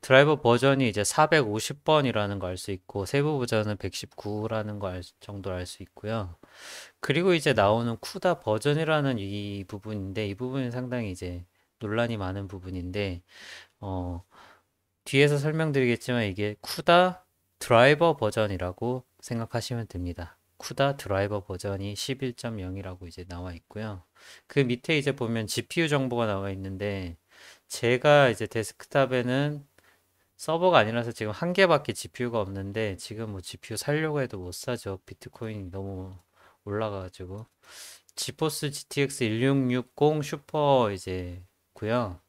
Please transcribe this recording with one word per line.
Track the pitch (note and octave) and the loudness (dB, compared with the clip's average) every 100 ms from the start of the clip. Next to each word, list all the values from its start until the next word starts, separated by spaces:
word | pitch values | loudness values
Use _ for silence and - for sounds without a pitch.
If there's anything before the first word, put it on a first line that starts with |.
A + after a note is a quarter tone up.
드라이버 | - C3 D3 D3 | 8 8 8 6
버전이 | A#2 A#2+ C3+ C#3 B2+ | 6 6 6 4 2
이제 | G2+ | 2
사백오십 | G2+ - D#3 D#3+ A2+ G#2+ - C#3+ | 0 4 6 6 4 -2 -4 -4
번이라는 | - D#3 C3+ G#2+ G2+ G2 | 2 4 4 0 -2 -2
거 | F#2 | -4
알 | F#2 | -6
수 | - | -6
있고, | F#2 - G2+ F#2+ | -8 -6 -6 0
세부 | C#3 D3 D3 | 0 2 0
버전은 | A#2+ A2+ G#2+ G#2 | 0 0 0 -4
백십구라는 | G2 - - - G#2+ G#2 A2 A2 G#2+ G#2 | -6 -8 -12 -12 -6 -4 -2 -4 -4 -6
거 | G2+ | -6
알, | F2+ F2 _ | -8 -12 _
정도 | - G2+ G2 | -14 -10 -6
알 | F2+ F2 | -6 -8
수 | - | -12
있고요. | F#2 - G#2 A2+ F#2+ E2+ - - - - - _ | -18 -12 -6 -4 -6 -10 -20 -20 -18 -16 -18 _
그리고 | - C#3+ F#3 | -2 0 2
이제 | E3+ C3+ | 2 2
나오는 | A2 G2+ A2+ A#2 A2+ | 4 4 4 0 -4
쿠다 | - - F3+ E3+ | -8 -2 0 0
버전이라는 | - A2 C#3 D3 D#3+ D#3 C#3 A#2+ | 0 0 2 0 2 2 2 -2
이 | G2 G#2 G2+ G2+ F#2+ | -4 -6 -6 -8 -8
부분인데, | G#2 G#2+ G#2+ F#2+ F#2+ G#2+ | -10 -8 -8 -6 -4 -4
이 | G2+ | -6
부분이 | B2+ C3+ B2+ | -6 -4 -4
상당히 | B2 B2+ B2 A2 | -6 -6 -6 -6
이제 | F2+ F2+ F2 F2 _ _ _ | -8 -8 -10 -12 _ _ _
논란이 | G#2 A2 A#2 A2+ | -4 -2 0 -2
많은 | F#2 G2 G2 | -4 -6 -8
부분인데, | G2 F#2 F#2 F2 G2 G2 F2 _ - - - - _ | -10 -8 -8 -4 -2 -2 -4 _ -20 -18 -20 -20 _
어, | G2+ F#2 F2 F2 - - - _ _ _ _ _ | -6 -4 -4 -6 -10 -20 -20 _ _ _ _ _
뒤에서 | - C3+ D3 D3 | 0 6 6 4
설명드리겠지만 | D3 D#3 D#3+ C#3 B2+ A#2 - B2 G#2 | 0 0 2 2 2 2 0 0 0
이게 | F#2+ G#2 G#2 | -2 -4 -4
쿠다 | - - E3+ F3 F3+ F3+ _ _ _ _ | -10 -4 4 6 6 0 _ _ _ _
드라이버 | - A#2 C3 D3+ E3+ D#3 | 4 8 8 8 4 4
버전이라고 | G#2+ A2+ G#2+ F#2 F2+ F#2 A#2 B2+ - _ | 0 0 0 0 -4 -4 -4 -4 -8 _
생각하시면 | - A#2 G#2 A#2+ - A#2+ A2 | -8 -6 -4 -6 -4 -6 -6
됩니다. | F2+ F2 E2+ E2+ _ _ _ | -6 -6 -6 -12 _ _ _
쿠다 | - C#3+ C#3 C#3 | -12 0 0 0
드라이버 | - G2 G2+ G2+ | -4 -2 0 -4
버전이 | - F#2 G2+ G2 G2 G2+ | -6 -8 -6 -4 -6 -6
십일 | - B2+ C3 | -6 -4 -6
점 | A#2+ A#2+ A2 | -6 -8 -8
영이라고 | F#2 F#2 F#2+ F#2 F2 | -8 -8 -10 -12 -14
이제 | F2 | -16
나와 | F2+ F2+ F2+ | -12 -10 -10
있고요. | E2+ _ G#2 A2 F#2+ _ _ - - _ | -12 _ -10 -8 -10 _ _ -20 -20 _
그 | C#3+ | 0
밑에 | C3 B2 - D#3+ | 0 0 0 0
이제 | C#3 | 0
보면 | C3+ A#2 A2+ G#2+ | -2 -2 -2 -2
지피유 | - A2+ - E3 | -4 -4 0 2
정보가 | C#3+ C3 A#2+ A2+ | 2 0 0 0
나와 | G2 G2 | 0 -4
있는데, | F#2+ F#2+ F#2+ G2+ G2 F2+ E2+ _ - - - _ | -6 -8 -4 -4 -4 -6 -12 _ -20 -20 -20 _
제가 | - A#2 B2 D3 D3 C3+ | -2 2 4 8 8 8
이제 | A2 A2 | 4 -2
데스크탑에는 | A2+ G#2+ - - C#3+ C3 B2+ A#2+ C3 D3 D3 C#3+ _ _ _ _ _ _ _ | -4 -4 -10 -2 0 2 2 0 0 0 -4 -12 _ _ _ _ _ _ _
서버가 | - E3 F3+ E3 | -2 2 6 6
아니라서 | G#2+ A#2 A#2 | 6 2 -4
지금 | A#2 G#2+ | -4 -6
한 | G2+ E3+ | -2 -2
개밖에 | F3+ F#3+ D3+ D3 | 4 6 6 2
지피유가 | G#2+ - - B2 A#2 | -8 -8 -6 -2 -2
없는데, | G2 G2 F#2+ G#2 G#2+ F#2 | -2 -4 -6 -4 -4 -4
지금 | - G#2+ A2+ | -10 -10 -8
뭐 | G2 | -8
지피유 | - - - A2 | -12 -16 -10 -8
살려고 | - D3+ D#3 D3 | -2 -2 0 -2
해도 | B2+ G2+ | -4 -6
못 | F2+ | -10
사죠. | E2+ - A#2+ G#2 F#2+ | -8 -6 -6 -6 -8
비트코인이 | - - - - A2+ G#2+ F#2 | -10 -16 -16 -12 -10 -8 -8
너무 | F#2+ G2 F#2+ F#2+ F#2 _ _ - _ | -8 -8 -8 -10 -14 _ _ -20 _
올라가가지고. | - G#2 A2 G2 F#2 - D2+ G2 A2+ _ - - - - _ | -6 -4 -4 -6 -10 -12 -14 -12 -14 _ -20 -20 -20 -20 _
지포스 | - - - D#3 C#3+ D3 | -10 -10 -2 -2 -2 -6
지티엑스 | C#3+ - - C#3 C#3 | -6 -6 -2 0 0
일육육공 | A#2 A2+ C3 C#3 B2+ B2 A#2+ - D3 D#3 | 0 2 2 4 2 0 -2 2 2 2
슈퍼 | C#3+ D3+ - D#3 D3 C3+ A2+ | -4 -8 -6 0 4 6 4
이제 | G2 - F#2 F2+ F2+ F2+ _ _ - | 0 -4 -6 -6 -10 -18 _ _ -8
좋고요. | G#2+ A#2+ A2 E2+ | -2 0 -2 -8